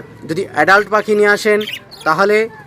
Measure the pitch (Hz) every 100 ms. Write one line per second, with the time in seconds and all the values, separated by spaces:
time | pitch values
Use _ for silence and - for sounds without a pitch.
0 | 123 - - 165 196 147 156 196 196 214
1 | 208 208 208 208 214 208 214 - - -
2 | 160 156 202 214 226 -